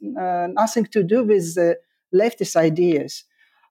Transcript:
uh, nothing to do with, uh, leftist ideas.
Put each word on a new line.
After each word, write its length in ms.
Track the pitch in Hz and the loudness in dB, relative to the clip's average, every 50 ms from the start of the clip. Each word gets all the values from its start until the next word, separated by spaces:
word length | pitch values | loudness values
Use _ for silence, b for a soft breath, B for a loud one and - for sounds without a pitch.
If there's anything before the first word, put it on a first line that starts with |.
| - - 254 - | -12 -10 -8 -6
uh, 280 | 185 185 180 175 175 180 | -4 -4 -2 -2 -4 -4
nothing 340 | 185 - 220 214 - 233 208 | -2 -2 -2 0 0 -2 -2
to 160 | - - 214 | 0 0 -2
do 220 | 185 170 220 254 240 | 0 2 0 0 2
with, 340 | 208 214 190 170 165 165 175 | 2 2 2 0 -2 -2 0
uh, 160 | 170 170 170 - - _ _ _ _ _ 180 | 0 0 0 -2 -6 _ _ _ _ _ 0
leftist 420 | 190 214 240 - - 190 - - | 2 2 0 0 -4 -6 -2 2
ideas. 680 | 170 160 160 156 175 175 175 160 143 135 143 - - - _ _ _ _ _ _ _ _ _ | 2 2 2 2 2 2 2 2 0 -2 -4 -10 -14 -18 _ _ _ _ _ _ _ _ _